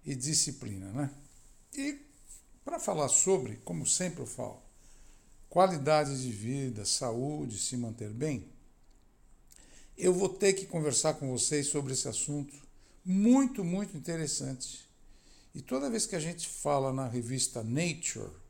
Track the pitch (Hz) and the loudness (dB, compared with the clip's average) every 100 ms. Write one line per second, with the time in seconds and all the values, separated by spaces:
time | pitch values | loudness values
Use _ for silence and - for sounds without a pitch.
0 | - 135 127 151 - 123 117 98 98 117 | -6 -6 0 2 0 -2 -10 -8 -8 -4
1 | 139 - - - - - - - 277 285 | -4 -6 -20 -20 -20 -20 -16 -6 -6 -6
2 | - - - - _ - - 339 - 175 | -14 -20 -20 -20 _ -14 -8 -4 -2 0
3 | 143 - - 190 190 107 - 165 - - | 4 4 6 4 2 -8 -6 -4 2 2
4 | 180 160 127 - 110 - - - - - | 0 -4 -10 -6 -8 -8 -20 -20 -20 -20
5 | - - - - - 170 185 170 135 156 | -20 -20 -20 -20 -2 4 6 4 4 4
6 | 147 139 127 104 110 139 131 107 98 - | 4 -2 -4 -4 -4 -2 -2 -4 -2 0
7 | 127 117 139 151 139 107 - 127 117 110 | 0 -2 -2 -4 -6 -4 -4 -4 -4 -6
8 | 104 110 151 127 90 - - - - - | -8 -4 -2 -2 -8 -20 -20 -20 -20 -20
9 | - _ - - - - - - - - | -20 _ -20 -20 -20 -20 -20 -20 -20 0
10 | 180 180 190 185 202 190 190 170 151 123 | 2 4 2 4 4 4 0 -2 0 2
11 | 156 151 139 123 - 151 139 147 135 131 | 2 0 -2 0 2 2 0 -2 -2 -2
12 | 135 110 - 147 135 - - - - - | -2 -4 -2 -4 -6 -12 -20 -20 -20 -14
13 | 185 190 214 262 269 - 175 180 208 151 | 0 4 8 8 6 2 -2 -2 -2 -6
14 | 151 165 151 - 135 131 - - - _ | -4 -2 -2 -2 -4 -6 -10 -12 -18 _
15 | - - - - - - - 254 277 226 | -20 -20 -20 -20 -16 -14 -4 -2 0 0
16 | - 180 156 175 - - 147 143 135 131 | -2 -2 -4 -6 -8 -4 2 2 2 0
17 | 131 120 117 131 - 120 110 127 170 156 | -2 -2 -2 -2 -2 -2 -2 0 0 -2
18 | - 113 104 - - | -6 -6 -10 -12 -20